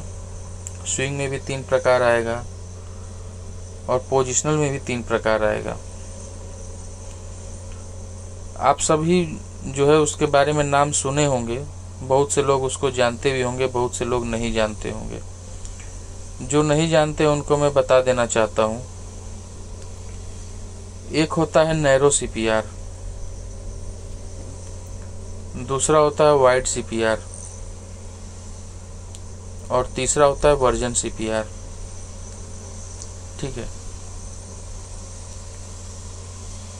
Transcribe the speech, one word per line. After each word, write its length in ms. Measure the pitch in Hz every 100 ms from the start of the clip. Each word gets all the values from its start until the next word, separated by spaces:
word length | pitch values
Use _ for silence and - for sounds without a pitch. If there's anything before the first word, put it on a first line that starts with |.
| - - - - - - - - -
स्विंग 300 | - 135 143
में 120 | 139
भी 100 | 135
तीन 220 | - 135
प्रकार 400 | 131 131 127 127
आएगा 400 | 120 117 117 117 - - - - - - - - - - - - - - -
और 160 | 127 -
पोजिशनल 460 | 135 131 123 151 151
में 160 | 147
भी 80 | 139
तीन 220 | - 123
प्रकार 400 | 110 113 110 110
आएगा। 340 | 107 110 107 113 - - - - - - - - - - - - - - - - - - - - - - - - - - - -
आप 180 | 123 139
सभी 440 | - 156 160 180 165 - - -
जो 220 | - 135 143
है 100 | 156
उसके 280 | 147 - 151
बारे 280 | 143 143
में 100 | 151
नाम 280 | 143 143 147
सुने 340 | 139 135 143 147
होंगे, 320 | 127 117 120 147 - - -
बहुत 300 | 131 135 143
से 100 | -
लोग 220 | 135 139
उसको 260 | 131 - 139
जानते 400 | 123 120 120 143
भी 100 | 131
होंगे, 240 | 123 127 131
बहुत 280 | 123 120 -
से 100 | 120
लोग 200 | 123 120
नहीं 260 | 113 117
जानते 360 | 110 107 107 110
होंगे। 300 | 110 110 113 - - - - - - - - - - - -
जो 180 | 127 147
नहीं 260 | 151 147 165
जानते 360 | 160 151 151 156
उनको 320 | 147 143 147
मैं 140 | 147
बता 260 | 143 127 127
देना 240 | 127 127 117
चाहता 380 | 117 107 98
हूँ, 180 | 110 117 - - - - - - - - - - - - - - - - - - - - - - -
एक 200 | 139 156
होता 300 | - 160 165
है 100 | 160
नैरो 360 | 160 147 135 143
सीपीआर, 540 | 139 123 113 113 110 107 - - - - - - - - - - - - - - - - - - - - - - - - - - - - - 123
दूसरा 340 | 135 - 156
होता 240 | 151 147
है 120 | 151 147
वाइड 300 | 127 127 127
सीपीआर 520 | 123 113 113 110 110 - - - - - - - - - - - - - - - - - - - - - - - - -
और 200 | 123 127 -
तीसरा 300 | 127 147 143
होता 220 | 139 147
है 80 | 143
वर्जन 360 | 127 117 120
सीपीआर, 500 | 120 117 - 110 110 107 - - - - - - - - - - - - - - - - - - -
ठीक 160 | 139 123
है। 100 | 120 - - - - - - - - - - - - - - - - - - - - - - - - - - - - - - -